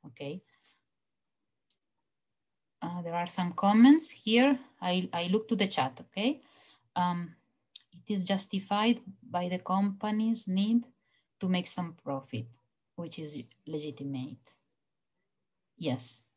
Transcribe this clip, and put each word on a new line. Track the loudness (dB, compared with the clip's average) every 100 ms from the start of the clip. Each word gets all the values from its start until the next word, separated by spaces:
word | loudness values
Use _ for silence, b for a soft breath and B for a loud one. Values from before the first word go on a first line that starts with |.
| -20
Okay. | -14 -12 -12 _ b b b _ _ _ _ _ _ _ _ _ _ _ _ _ _ _ _ _ _ _ _
Uh, | -8 -6
there | -4 -4
are | -4
some | -2 -4
comments | 2 4 8 10 8 6
here. | -8 2 4 6 2 -2 _
I, | -2 0 -2
I | -4 0
look | 0 2
to | 0
the | 0
chat, | 0 -2 -4
okay? | -12 -2 0 -2 b b b b b -2
Um, | 0 -2 -6 -12 _ _ _ -20 _
it | -20 -6
is | -4 0
justified | -2 0 -6 -2 0 2 2 -2 -20
by | -6 -4 -2
the | -4
company's | 0 2 2 -2 -4 0 0 -2 -2
need | 0 2 2 0 _ _ _ _ _
to | -2
make | 0 -2
some | -6 -8 -8
profit, | -8 -8 -6 -10 -10 -16 _ _ _ -12
which | -12 -10
is | -10 -10 -14 _ -10
legitimate. | -8 -8 -8 -8 -6 -8 -12 _ -20 _ _ _ _ _ _ _ _ _ _ _ _
Yes. | -4 -4 -6 -14 _